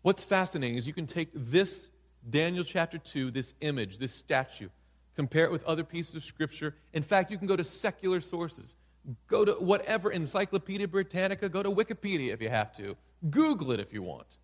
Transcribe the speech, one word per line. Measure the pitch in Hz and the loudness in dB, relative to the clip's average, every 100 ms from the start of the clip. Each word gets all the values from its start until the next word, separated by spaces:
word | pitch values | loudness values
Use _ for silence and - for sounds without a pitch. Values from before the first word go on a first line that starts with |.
What's | 180 190 | 4 2
fascinating | - 190 185 160 127 120 | 4 2 2 0 0 0
is | 120 | -4
you | |
can | 160 156 | -6 -4
take | 175 165 | -4 -4
this | 156 117 160 190 - - _ _ _ 117 | -6 4 4 4 -2 -12 _ _ _ -2
Daniel | 147 165 180 | 2 2 0
chapter | 175 185 165 170 | -2 0 0 -4
two, | - 143 131 | -6 -4 -2
this | 127 123 - | -4 -6 -4
image, | 151 139 101 98 | -4 -2 -4 -4
this | 127 | -8
statue, | - - 135 131 - 92 _ _ _ _ | -8 0 0 0 -8 -14 _ _ _ _
compare | - 139 156 | -4 0 2
it | 165 | 2
with | 175 | 2
other | - 160 | -2 -2
pieces | 160 170 165 160 | -2 -6 -8 -10
of | |
Scripture. | - - 156 - 151 - _ | -14 -6 -6 -4 -8 -10 _
In | 160 | -6
fact, | 147 196 185 | 2 2 2
you | 202 | -4
can | 196 | 0
go | 185 | 0
to | |
secular | 170 - 214 - 185 180 | 0 -2 -4 -2 0 0
sources. | - 170 170 - - _ _ _ - 117 _ | -2 -4 -6 -8 -20 _ _ _ -14 -14 _
Go | 208 | 4
to | 208 | 4
whatever, | - 185 196 - 214 190 | 4 4 2 4 0 0
Encyclopedia | 185 151 190 196 190 - 202 196 | -2 -2 0 0 -2 -2 -4 0
Britannica, | 190 190 175 190 190 202 | 0 0 0 0 0 -2
go | 180 | -2
to | 202 | 0
Wikipedia | 196 220 220 202 175 127 | 2 0 -2 -2 -2 -2
if | 113 | -2
you | 110 | 0
have | 113 104 | 0 -2
to. | - 101 - _ _ 165 | -6 -12 -12 _ _ 0
Google | 156 311 233 135 | 4 4 4 0
it | 113 | -2
if | 95 | -2
you | 104 | -8
want. | 90 65 58 - | -8 -12 -16 -20